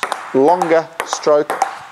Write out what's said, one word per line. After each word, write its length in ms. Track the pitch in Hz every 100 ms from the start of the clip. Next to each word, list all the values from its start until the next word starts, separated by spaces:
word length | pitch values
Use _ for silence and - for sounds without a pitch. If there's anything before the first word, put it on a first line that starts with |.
| - - -
longer 540 | 131 143 180 175 165 156 - -
stroke, 480 | - - 147 147 - - - -